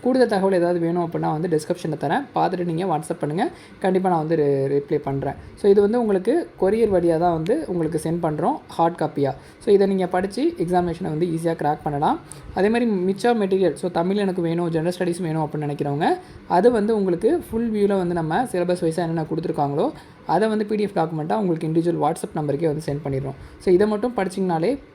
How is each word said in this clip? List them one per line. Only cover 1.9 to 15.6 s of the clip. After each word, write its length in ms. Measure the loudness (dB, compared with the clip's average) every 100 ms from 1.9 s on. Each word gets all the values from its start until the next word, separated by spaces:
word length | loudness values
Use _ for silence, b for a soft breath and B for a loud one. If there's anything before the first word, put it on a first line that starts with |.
| -4
தரேன். 180 | -2 -2 -2
பார்த்துட்டு 300 | -2 0 0
நீங்க 200 | -4 -2
WhatsApp 340 | -2 -2 -4 -6
பண்ணுங்க. 300 | -4 -2 -4 B B B
கண்டிப்பா 280 | 0 2 2
நான் 180 | 0 2
வந்து 100 | 2
ரி-, 300 | 2 2 2
ரிப்ளை 220 | 0 0 -2
பண்றேன். 380 | -2 -4 -4 -8 B 0
So, 140 | 6
இது 100 | 6
வந்து 200 | 6 2
உங்களுக்கு 480 | 2 2 2 0 -2 -2
கொரியர் 320 | 0 2 4 4
வழியா 220 | 4 4
தான் 140 | 2
வந்து 320 | 2 0 -2 0
உங்களுக்கு 340 | -2 0 -2
சென்ட் 180 | -2 -2 -2
பண்றோம், 300 | 0 0 -2 -6
ஹார்ட் 300 | 0 0 2
காப்பியா. 320 | -4 0 -2 -2 B B
So, 100 | 2
இதை 120 | 4 4
நீங்க 200 | 2 0
படிச்சு 480 | 0 -2 -2 -2 -2
எக்ஸாமினேஷனை 520 | 0 0 0 -4 -6
வந்து 120 | -2 -2
ஈஸியா 280 | -2 -2 -2
கிராக் 200 | -2 -2
பண்ணலாம். 380 | -2 0 0 -2 B B B
அதே 140 | 0 2
மாதிரி 220 | 2 0
மிச்ச 440 | 0 0 0 0 2
மெட்டீரியல், 320 | 2 2 2
so, 160 | 0 -4
தமிழ் 260 | -2 0 0
எனக்கு 260 | 0 0
வேணும், 280 | 0 0 0
ஜெனரல் 260 | 0 -2 -2
ஸ்டடீஸ் 240 | -4 -2
வேணும் 200 | -4 -2
அப்படின்னு 260 | -2 -4